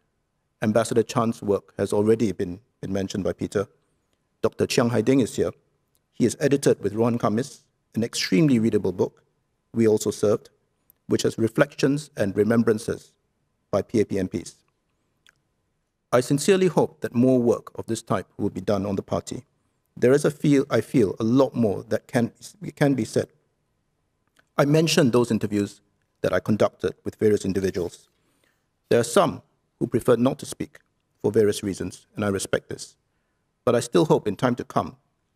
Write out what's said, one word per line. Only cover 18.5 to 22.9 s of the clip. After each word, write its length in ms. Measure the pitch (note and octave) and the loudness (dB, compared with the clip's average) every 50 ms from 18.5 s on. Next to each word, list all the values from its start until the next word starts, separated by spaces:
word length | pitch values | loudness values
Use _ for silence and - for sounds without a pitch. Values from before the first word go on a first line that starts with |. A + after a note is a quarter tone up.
| - F#2+ | -6 -4
done 260 | F#2 - G#2 G2 F#2+ | -4 -2 -2 -2 -2
on 80 | G2+ G2 | -2 -4
the 80 | F#2+ | -6
party. 420 | - - - F2+ - - - B2 - _ _ _ _ _ _ _ _ _ _ | -6 -6 -6 -6 -6 -8 -12 -14 -14 _ _ _ _ _ _ _ _ _ _
There 160 | - - B2 | 0 2 4
is 120 | C3+ D3+ D3+ | 4 4 2
a 60 | D#3 | 0
feel, 340 | D3+ - - D#3 C#3+ C3+ C#3 - | -2 0 2 2 2 2 2 2
I 100 | - A#2 | 0 -2
feel, 360 | - - - C#3+ G#2+ F2+ - - | 0 0 2 2 2 2 0 -2
a 60 | A2+ | 0
lot 300 | A2 A#2+ C3+ C3+ B2+ - | 2 4 4 4 2 2
more 280 | B2 A#2 G#2 F#2+ G#2+ A2+ A2 | 0 -2 0 -2 -4 -4 -4
that 180 | A2 A2 - | -6 -6 -4
can, 260 | - - B2 A#2 A2 - _ - - - _ F3 - - | -4 -2 -2 -2 -2 -4 _ -20 -20 -18 _ -14 -14 -2
can 180 | - D#3 C#3 | 0 0 2